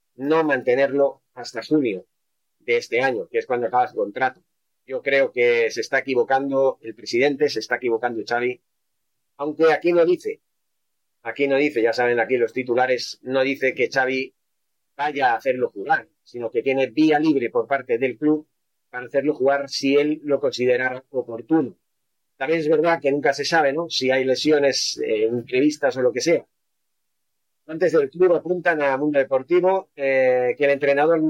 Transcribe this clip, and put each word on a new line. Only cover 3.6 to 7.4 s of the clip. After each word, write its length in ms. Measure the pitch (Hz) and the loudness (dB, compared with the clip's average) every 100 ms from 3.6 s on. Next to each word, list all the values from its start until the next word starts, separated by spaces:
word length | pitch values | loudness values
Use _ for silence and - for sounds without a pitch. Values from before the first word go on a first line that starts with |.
| 120 | -2
acaba 200 | 123 123 | 0 -2
su 80 | - | -2
contrato. 460 | 104 104 131 - _ _ _ _ - | -4 -2 -4 -6 _ _ _ _ -10
Yo 160 | 131 | -8
creo 280 | 131 139 131 | -2 0 0
que 400 | 127 120 120 113 | 2 2 2 0
se 120 | 117 | -2
está 180 | 110 135 | -4 -4
equivocando 800 | 131 127 113 135 139 135 135 - | -2 0 2 0 0 0 0 0
el 140 | 113 107 | -10 -16
presidente, 520 | 104 117 139 139 | -4 0 0 2